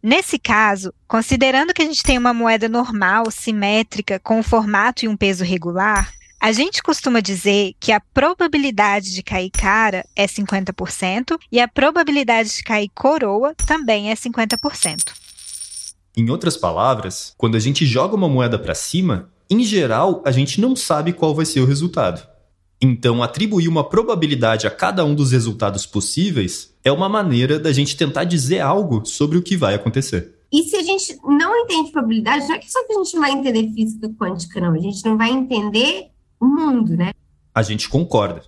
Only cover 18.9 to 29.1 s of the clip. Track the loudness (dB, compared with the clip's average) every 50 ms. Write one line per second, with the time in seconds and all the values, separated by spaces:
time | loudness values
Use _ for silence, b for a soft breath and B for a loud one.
18.9 | -2 0 0 0 0 -2 -4 -10 _ _ _ _ 0 2 2 2 2 0 2 2
19.9 | 2 2 2 2 0 0 0 0 2 2 2 0 0 0 2 2 0 0 0 -2
20.9 | 0 0 0 -2 -2 0 0 0 2 0 -2 0 2 2 2 4 2 2 0 -2
21.9 | -2 0 0 0 -2 -4 -10 _ _ _ _ _ _ _ _ _ _ _ 2 2
22.9 | 2 4 2 0 2 2 0 -2 -2 -2 -2 0 2 2 2 2 2 0 0 2
23.9 | 2 0 2 2 0 0 0 0 0 2 2 2 2 2 0 -2 -2 0 -2 0
24.9 | 0 0 0 0 2 2 2 2 2 2 2 0 -2 -2 -2 -2 -2 -4 -8 -6
25.9 | -6 -4 -4 -4 -2 -2 -2 0 0 -2 -2 -2 -4 -8 -14 _ _ _ _ 0
26.9 | 0 2 0 -2 0 0 0 2 2 2 2 2 0 0 0 0 2 2 0 0
27.9 | 0 -2 -2 -2 -2 -4 -2 0 0 0 0 0 0 0 0 0 0 0 0 0
28.9 | -2 -2 -2 -4